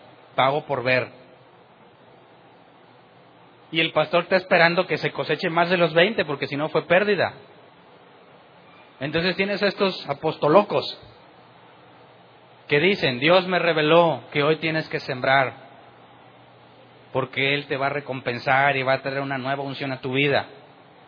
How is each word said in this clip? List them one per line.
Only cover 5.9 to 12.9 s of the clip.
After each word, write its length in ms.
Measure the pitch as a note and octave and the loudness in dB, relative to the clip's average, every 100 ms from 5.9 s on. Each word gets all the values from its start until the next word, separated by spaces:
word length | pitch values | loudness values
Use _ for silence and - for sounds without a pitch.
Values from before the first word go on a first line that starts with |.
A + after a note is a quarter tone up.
veinte, 320 | D#3+ F#3 A3 D#3 | 4 2 2 -4
porque 220 | C#3 C#3 | -4 -6
si 100 | C#3+ | -6
no 100 | D#3 | -2
fue 180 | D#3+ - | -2 2
pérdida. 460 | F3 G#3 F#3+ A2 - - - - - - - - - - - - - - - - - | 2 2 0 -2 -4 -20 -20 -20 -20 -20 -20 -20 -20 -20 -20 -20 -20 -20 -20 -20 -12
Entonces 360 | C#3 D#3 F3+ F3+ | -6 -2 -2 -2
tienes 260 | G3 G3+ | -4 0
a 40 | G3+ | -2
estos 420 | - G3 F3+ - | 0 -2 -2 -8
apostolocos 720 | C#3 D#3+ D3+ D3 F3 G3+ C#3+ - - - - - - - - - - - - - - - - - - - | -6 -4 0 6 6 6 -2 -4 -12 -20 -20 -20 -20 -20 -20 -20 -20 -20 -20 -20 -20 -20 -20 -20 -20 -2
que 120 | D3 | 0
dicen, 400 | F3 | 2